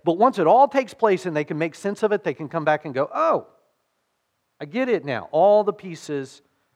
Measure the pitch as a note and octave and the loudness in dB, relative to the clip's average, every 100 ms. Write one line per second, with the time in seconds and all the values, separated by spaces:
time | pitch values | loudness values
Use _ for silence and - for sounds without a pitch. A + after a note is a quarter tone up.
0 | E3+ E3+ B3 G3+ D#3+ A#3 C#4 C4+ A#3 - | -2 2 2 2 4 6 4 2 -4 -2
1 | A3 F3+ F3+ D3+ D3 D#3 E3 - G3 G3+ | 0 0 -2 -4 -4 -4 -4 -6 -8 -2
2 | G#3+ G#3 F#3+ F#3+ D3+ E3 D3+ D3+ D#3 C3 | -2 -2 -4 -8 -6 -4 0 -2 -2 -6
3 | D3 - E4 G3+ - _ _ _ _ _ | -4 -2 0 -2 -4 _ _ _ _ _
4 | _ _ _ _ _ - D3+ G#3 B3+ F#3+ | _ _ _ _ _ -18 -10 -6 -2 -2
5 | C#3+ A2+ F2 D#3 G3 G#3 G3+ G3+ F#3 D#3+ | -4 -8 -4 2 4 4 2 -6 -10 -14
6 | - C#3+ C3 - _ _ _ | -8 -8 -8 -16 _ _ _